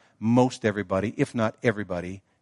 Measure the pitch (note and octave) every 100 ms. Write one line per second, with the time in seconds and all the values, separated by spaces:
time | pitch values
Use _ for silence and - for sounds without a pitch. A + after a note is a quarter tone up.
0 | _ _ A2 B2 B2 - A2+ G2+ F#2 F#2+
1 | G#2 - C#3 A#2+ A2 - A#2+ G#2 F#2 F2+
2 | F2 G2 _ _